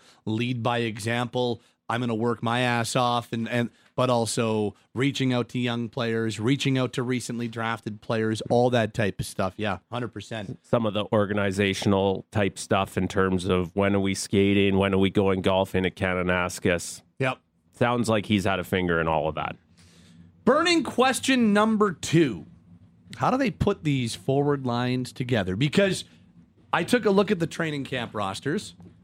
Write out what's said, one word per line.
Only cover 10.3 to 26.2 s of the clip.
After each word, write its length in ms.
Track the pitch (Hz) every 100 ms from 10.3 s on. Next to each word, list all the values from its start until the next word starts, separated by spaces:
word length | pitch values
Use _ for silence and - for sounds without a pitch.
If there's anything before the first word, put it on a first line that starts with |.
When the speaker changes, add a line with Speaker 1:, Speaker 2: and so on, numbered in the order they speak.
| 113 98 -
Speaker 2:
Some 240 | _ 120 110
of 80 |
the 100 | 101 101
organizational 1120 | 110 101 104 101 95 101 95 107 98 98 95 -
type 260 | 107 101 -
stuff 380 | - 101 98 -
in 100 | 92
terms 380 | 101 95 92 95
of 300 | 92 85 101
when 180 | 98
are 60 | 101
we 140 | 98
skating, 640 | 92 - 101 98 101 98 95
when 160 | 98
are 40 | 95
we 120 | 95
going 320 | 104 98 95
golfing 420 | 95 95 95 92
at 100 | 92
Kananaskis. 1080 | - 95 90 90 90 90 - - 87 - - - -
Speaker 1:
Yep. 200 | 131 127 _ _ _ -
Speaker 2:
Sounds 300 | 120 120 110
like 180 | 110 95
he's 180 | 104
had 140 | 95 95
a 40 |
finger 340 | 87 95 90 82
in 80 | 80
all 220 | 78 78
of 60 |
that. 220 | 76 73 - _ _ - - - - - _ -
Speaker 1:
Burning 380 | 294 339 339
question 680 | 226 - 254 254 - 262 220
number 400 | 202 220 220 208
two. 540 | - - 160 147 87 71 - - - - _ - -
How 140 | 147
do 60 | 254
they 140 | 254
put 340 | - 202 196
these 300 | 151 139 113
forward 500 | - - 135 143 143
lines 480 | 127 120 123 127 127
together? 420 | - 123 117 92
Because 500 | 92 143 - 196 - - -